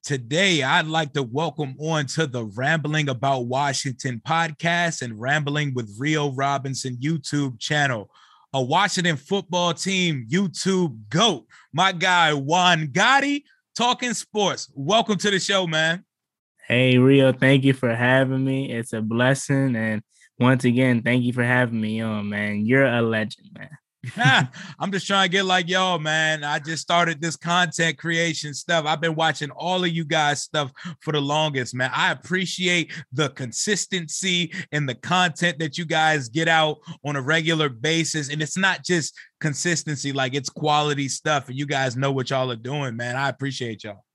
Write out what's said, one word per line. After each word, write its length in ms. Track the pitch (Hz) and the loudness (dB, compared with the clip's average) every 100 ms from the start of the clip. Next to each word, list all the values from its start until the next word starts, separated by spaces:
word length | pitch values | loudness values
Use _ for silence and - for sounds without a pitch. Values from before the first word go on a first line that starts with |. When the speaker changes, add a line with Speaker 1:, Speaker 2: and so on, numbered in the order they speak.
| - | -4
Speaker 1:
Today, 540 | 139 113 151 196 165 | -6 -2 0 2 2
I'd 240 | 131 170 156 | 4 2 2
like 260 | 160 151 | -2 -2
to 100 | 143 | -4
welcome 520 | 123 127 165 - 139 131 | -4 -2 -4 -4 -8 -6
on 280 | 156 156 139 | -2 -2 -2
to 200 | - 156 | -2 -2
the 200 | 120 113 | -2 -6
Rambling 640 | 98 139 165 147 156 143 | -2 0 0 0 0 0
About 300 | 127 139 135 | 0 0 0
Washington 800 | 120 127 143 131 139 127 135 117 - | 0 0 0 -2 -6 -6 -6 -6 -2
podcast 760 | 165 165 151 170 175 170 160 | 0 0 -2 -2 0 0 -2
and 180 | 123 107 | -8 -6
Rambling 540 | 123 151 143 147 147 | 0 0 0 -2 -2
with 200 | 127 110 101 | -4 -6 -4
Rio 340 | 147 156 147 | 0 0 0
Robinson 640 | 131 139 139 131 127 131 120 | 0 0 0 -4 -6 -6 -4
YouTube 640 | 143 160 - 147 139 113 | -2 -2 -2 -2 -2 -4
channel, 480 | - 151 139 117 95 _ _ _ _ | -2 0 2 -2 -6 _ _ _ _
a 80 | 139 | -2
Washington 560 | 127 165 202 - 175 151 | 2 2 2 2 0 -2
football 560 | - 196 190 175 175 | -2 -4 -2 0 0
team 520 | 165 190 190 175 143 110 | -2 -2 0 0 -2 0
YouTube 680 | 165 196 - 190 190 175 110 104 | 0 0 -2 0 2 0 -4 -4
goat, 340 | 160 226 143 _ - _ | 2 2 2 _ -20 _
my 180 | 143 190 | 0 0
guy, 400 | 180 185 180 160 | 2 2 4 4
Juan 540 | 147 139 175 180 165 156 | 2 2 4 6 4 2
Gotti, 560 | 147 220 269 277 285 _ _ _ - | 2 4 4 2 -2 _ _ _ -2
talking 380 | 240 240 247 | 0 0 -4
sports. 580 | 220 - 214 190 127 - | -6 -6 0 0 0 -8
Welcome 440 | - 139 220 220 202 | -8 2 2 2 0
to 120 | 208 | 2
the 80 | 196 | 0
show, 280 | - 196 180 | 2 0 0
man. 400 | 156 160 175 _ _ _ _ _ _ - | 0 0 -2 _ _ _ _ _ _ 0
Speaker 2:
Hey, 300 | 120 127 127 | 4 6 6
Rio, 380 | 131 139 131 | 8 8 6
thank 300 | 127 135 139 | 6 6 6
you 100 | 135 | 4
for 200 | 131 120 | 2 0
having 480 | 117 123 131 131 131 | 0 4 4 2 0
me. 300 | 135 135 135 | 0 -2 -4
It's 220 | 117 113 | -6 -6
a 80 | 113 | -4
blessing. 760 | 110 113 127 135 - 139 135 117 | -2 2 2 2 0 0 2 0
And 260 | 110 107 - _ _ _ | -2 -4 -6 _ _ _
once 260 | 123 131 | 4 4
again, 380 | 127 120 131 120 | 4 4 4 2
thank 200 | 117 123 | 2 0
you 120 | 123 | 0
for 100 | 120 | 0
having 380 | 123 123 123 113 | 2 2 2 0
me 180 | 107 110 | -2 -2
on, 300 | 113 107 104 | -4 -4 -4
man. 340 | 104 104 104 | -4 -4 -2
You're 220 | 110 131 135 | 2 4 4
a 160 | 120 | 2
legend, 480 | 117 110 107 - - | 0 0 -4 -8 -20
man. 160 | - 98 147 _ _ 123 185 | -20 -20 -20 _ _ -14 0
Speaker 1:
<laughs> 320 | 247 247 127 - - - | 2 4 0 -6 -18 -8
I'm 140 | 185 | -4
just 160 | 196 - | -4 0
trying 200 | 196 190 | 2 2
to 40 | |
get 120 | 185 | 2
like 240 | 190 185 170 | 2 0 2
y'all, 300 | 185 185 175 | 0 2 0
man. 460 | 156 156 156 156 | 0 0 0 -2
I 160 | 147 156 | -2 -4
just 200 | 151 160 | -4 -8
started 380 | - 175 170 151 | 2 2 2 0
this 140 | 165 | -6
content 640 | - 170 175 175 - 165 147 | -6 0 0 0 0 -2 -2
creation 560 | 165 165 170 156 151 | -4 0 0 -2 -8
stuff. 320 | 135 - 170 151 | -10 -2 0 2
I've 140 | 160 | 0
been 160 | 165 156 | 0 0
watching 340 | 160 143 147 | 0 0 -8
all 320 | - 160 185 | -6 -2 0
of 80 | 180 | 0
you 140 | 165 | -2
guys' 360 | 156 160 147 143 | 0 2 2 0
stuff 300 | - 156 139 - 180 156 | -2 -4 -4 -8 -14 -10
for 120 | - | -4
the 80 | 151 | -2
longest, 540 | 143 151 156 139 120 | 0 0 0 -2 -4
man. 160 | 123 127 | -4 -4
I 200 | 131 180 | 0 0
appreciate 800 | 147 - 185 180 - 180 175 147 - - | -2 -4 -4 -4 -4 0 0 -2 -10 -10
the 180 | 123 147 | -2 -2
consistency 1200 | 139 127 - - 202 - 190 160 - 190 175 170 185 - | -2 -10 -4 -2 -2 -2 -6 -6 -6 -2 -2 -2 -6 -6
and 180 | 151 139 | -4 -4
the 60 | |
content 640 | 117 - 180 180 - 170 151 | -6 0 2 2 0 -2 -2
that 200 | 160 - | -6 -6
you 60 | |
guys 440 | 170 160 156 156 120 | -2 2 2 2 -2
get 180 | 131 165 | -2 2
out 320 | 165 156 147 - - | 4 4 -2 -12 -10
on 120 | 143 143 | -6 -4
a 40 | |
regular 480 | 131 165 160 160 151 | 0 0 2 0 0
basis. 600 | 117 151 165 156 156 139 | -2 -2 0 0 -4 -6
And 100 | 147 | -6
it's 160 | 151 - | -4 0
not 280 | 190 165 | 0 0
just 300 | 139 175 - - - _ | 0 -2 -2 -10 -20 _
consistency, 720 | 156 135 175 165 - 143 143 | -6 -2 -2 -2 -4 -6 -4
like, 200 | 139 131 | -2 -2
it's 160 | 139 135 | -2 -6
quality 600 | - 151 147 147 143 139 | -4 0 2 2 -2 -4
stuff. 400 | - 156 147 131 | -4 0 0 -2
And 100 | 131 | -8
you 80 | 143 | -4
guys 300 | 143 131 117 | -2 -2 0
know 160 | 139 | -2
what 180 | 135 123 | -2 -2
y'all 220 | 135 131 | -2 -2
are 40 | 117 | -4
doing, 400 | 120 147 135 113 | -8 -6 -6 -6
man. 200 | 123 123 | -6 -2
I 120 | 139 | -4
appreciate 540 | - 139 135 120 107 | -4 -8 -6 -8 -8
y'all. 220 | 107 101 _ | -14 -16 _